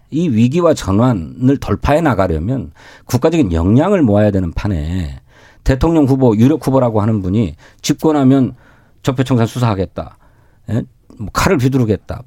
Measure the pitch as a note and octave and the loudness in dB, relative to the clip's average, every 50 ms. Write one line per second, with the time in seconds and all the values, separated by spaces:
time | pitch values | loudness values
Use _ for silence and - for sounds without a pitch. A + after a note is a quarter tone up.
0 | _ _ - D3+ F3+ E3+ A2+ G#2+ A#2 B2 C3 F3 F3 - - - - F#2+ F#2+ G2+ | _ _ -6 -4 -2 0 0 2 2 2 2 2 2 2 2 0 -2 -2 0 2
1 | A#2+ B2+ A#2+ F#2 D#2+ C#2 B1+ - B2+ B2+ C#3+ B2+ - - G2+ - - - C#3+ D#3 | 2 2 0 -2 -4 -8 -6 -2 0 0 0 0 -2 -4 -4 -2 0 0 0 2
2 | E3+ C#3+ A2+ F#2 F#2+ F#2 E2 D#2 D#2+ A2 C3+ B2+ E2+ D#2 - - - - - - | 2 0 0 0 0 0 -2 -2 -4 -4 -4 -6 -6 -10 -14 -20 -20 -20 -20 -20
3 | - - - B2 - D#3+ E3 E3 C3 F2+ E2 D#2+ E2 F#2+ A2 B2+ D#3+ G3 G#3+ F#3 | -8 -6 -2 0 0 2 2 2 0 0 0 0 2 2 4 4 4 2 2 2
4 | D#3+ G#2+ G2+ G#2 G#2+ G#2 G2 F#2+ F#2 E2 D#2 - - G2+ G2 D#2 D2 D#2+ F2+ F#2+ | 2 2 4 4 2 2 0 0 -2 -4 -6 -6 -6 -4 -4 -4 -4 -4 -4 -6
5 | E2+ C#2+ C2+ B1+ - _ _ _ - - _ _ - - C3+ C3 D#3+ E3 E3 D#3+ | -6 -8 -10 -14 -20 _ _ _ -20 -20 _ _ -2 -2 0 0 0 0 2 2
6 | C#3+ B2+ C#3 C3 C3 B2 G#2+ G#2+ A2+ C3+ D#3+ D3+ - - C3 C3+ B2 A#2+ A2 G#2+ | 2 2 2 2 2 2 4 4 4 4 2 2 0 0 0 0 0 0 0 0
7 | G2+ A#2 A2 G#2 F#2 F2+ F#2+ A2+ A2+ D#2+ D2 - - - _ _ - - D3 - | 0 0 -2 -2 -2 -2 -2 0 -2 -2 -4 -10 -18 -20 _ _ -4 -4 -2 0
8 | - D#3+ D3+ D3 C3+ C3 C3+ C#3 B2+ - - - _ _ _ _ _ _ _ _ | 0 0 2 2 4 4 4 4 2 0 -4 -8 _ _ _ _ _ _ _ _
9 | - - C3 B2+ C3 B2+ C3 A#2 A#2 A2 - C3 B2 A#2 G2+ F#2+ F#2 - - - | -6 -4 -2 -2 -2 0 0 0 0 -2 -2 -2 -2 -2 -2 -2 -4 -6 -8 -10
10 | E2 - - _ _ - _ _ _ _ _ _ _ - G#2 B2 - - _ _ | -12 -12 -16 _ _ -20 _ _ _ _ _ _ _ -6 -6 -6 -6 -8 _ _
11 | _ - - - A2 F2 - - - E3 G3 C#3+ A#2+ C#3 C3 C3+ A#2+ G#2+ G2+ F2 | _ -20 -16 -14 -12 -8 -6 -4 -2 0 0 0 0 0 2 0 0 0 -2 -2
12 | - - - - - | -4 -10 -14 -14 -8